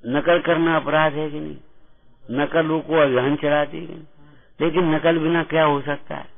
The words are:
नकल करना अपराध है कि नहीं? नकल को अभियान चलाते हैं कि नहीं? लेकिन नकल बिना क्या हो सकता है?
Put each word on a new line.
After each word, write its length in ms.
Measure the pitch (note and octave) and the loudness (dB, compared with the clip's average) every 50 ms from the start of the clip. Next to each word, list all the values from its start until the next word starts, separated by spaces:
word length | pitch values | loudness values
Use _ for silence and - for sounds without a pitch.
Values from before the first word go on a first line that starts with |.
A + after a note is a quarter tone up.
| - A#2+ B2+ D3 | -6 -2 -2 0
नकल 220 | D3 E3+ E3+ E3+ | 2 4 2 2
करना 360 | - D#3+ E3+ D#3+ E3 E3 E3 | 4 0 0 2 2 2 2
अपराध 380 | D#3 C3+ C#3 D3 D#3 D#3 D#3 C#3 | 0 0 0 2 2 2 2 0
है 180 | D3 D#3 D3+ | -2 -6 -6
कि 80 | D3 D3+ | -6 -8
नहीं? 180 | D#3 D#3 D3 C3 - - - - - - - _ _ - - _ - - | -10 -10 -12 -14 -18 -20 -20 -20 -20 -20 -20 _ _ -20 -20 _ -12 -8
नकल 480 | A#2 C3+ D3 C#3+ D3+ E3 D#3+ D#3 D#3 D#3+ | -4 -4 -2 0 0 0 0 0 -2 -4
को 140 | D3+ D3+ D#3 | -2 0 2
अभियान 400 | D#3+ D3 C#3 B2+ B2 B2 C#3 D3 | 2 4 4 2 2 2 0 0
चलाते 420 | D3 - D3 D3 D3 D3 D3 - D#3+ | 0 0 0 0 0 0 -2 -6 -12
हैं 100 | F3 D#3+ | -12 -12
कि 60 | E3 | -14
नहीं? 120 | E3 D#3 - - - - - - - - - - - | -16 -18 -20 -20 -20 -20 -20 -20 -20 -20 -20 -6 -2
लेकिन 340 | D3 E3+ D3+ F3 F3+ D#3+ D#3 | -2 0 2 2 2 2 0
नकल 220 | D#3 D#3+ E3 E3+ E3 | 2 2 2 2 2
बिना 260 | D#3 D#3+ E3+ E3+ D#3+ | 2 0 0 0 -2
क्या 200 | - D#3 D#3+ D#3 | 0 2 2 4
हो 180 | D3+ D3 C#3+ | 4 2 0
सकता 340 | C#3 D3 D3 C#3 - - D3+ | -2 -4 -6 -6 -8 -10 -12
है? 120 | C#3+ - - - | -12 -12 -14 -18